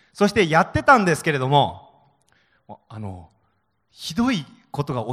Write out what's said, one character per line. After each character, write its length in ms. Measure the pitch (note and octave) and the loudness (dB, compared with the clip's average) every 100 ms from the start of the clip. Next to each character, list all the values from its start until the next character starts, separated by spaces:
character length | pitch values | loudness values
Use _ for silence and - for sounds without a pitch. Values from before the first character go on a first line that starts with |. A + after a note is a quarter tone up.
| _ | _
そ 120 | - G3+ | -2 0
し 60 | |
て 160 | G#3+ E3+ | 2 2
や 140 | D#3+ | 2
っ 100 | G3 | 2
て 100 | D4+ | 0
た 140 | D4 C4 | 4 4
ん 80 | |
で 100 | F#3 | 4
す 80 | D3+ | 0
け 100 | E3 | -2
れ 60 | C#3+ | -2
ど 100 | C3 | 2
も、 680 | C#3+ A2 F2+ - _ _ _ _ _ _ _ - G#2+ _ | 2 2 -4 -20 _ _ _ _ _ _ _ -20 -20 _
あ 100 | A2 | -14
の、 300 | G#2 F#2 D#2+ _ _ _ _ _ _ | -12 -14 -18 _ _ _ _ _ _
ひ 240 | _ - | _ -8
ど 180 | E3 A#3+ | -2 -2
い 140 | A3 C3+ - _ | -2 -6 -16 _
こ 120 | - | -8
と 120 | C#3+ | -6
が 100 | B2+ A2 | -6 -6